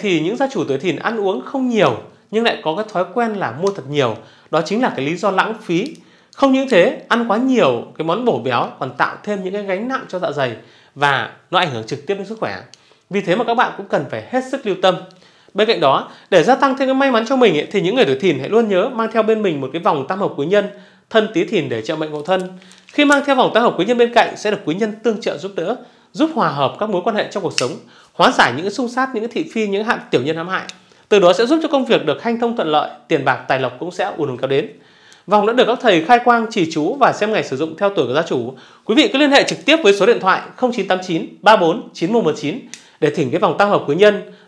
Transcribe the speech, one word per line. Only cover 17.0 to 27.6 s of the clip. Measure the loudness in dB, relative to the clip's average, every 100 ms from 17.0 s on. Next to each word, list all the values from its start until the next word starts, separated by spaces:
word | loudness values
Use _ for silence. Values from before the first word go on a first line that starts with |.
| 2
mắn | 2 0
cho | 4
mình | 4 4
ấy, | -2
thì | -2
những | 0
người | 2
tuổi | 2 2
Thìn | 0 0
hãy | 0
luôn | 0 2
nhớ | 0 0
mang | -2 -2
theo | 0
bên | 0 0
mình | 0 -2
một | -4
cái | -2
vòng | -2 -2 -4
tam | -4
hợp | -4 -4
quý | 0
nhân | 0 0 -10 -20 _ _
Thân | 0 2
Tý | -2
Thìn | 0 -2 -2
để | -4
trợ | -4 -6
mệnh | -6
ngộ | -8
thân. | -2 -2 -2 -14 -20 -20 -8
Khi | 0
mang | 2 2 2
theo | 2
vòng | 4
tam | 4
hợp | 2 0
quý |
nhân | 0 2
bên | 4
cạnh | 4 2 0
sẽ | -4
được | -4
quý | -4
nhân | -2 -4 -2
tương | -2 -2
trợ | -4 -6
giúp | -8
đỡ, | -6 -6 -6 -10 _ _
giúp | -2 -2
hòa | 0 0
hợp | 0 -2 -2
các | -4
mối | -2
quan | -2 -2
hệ | -4
trong | -4
cuộc | -4
sống, | -2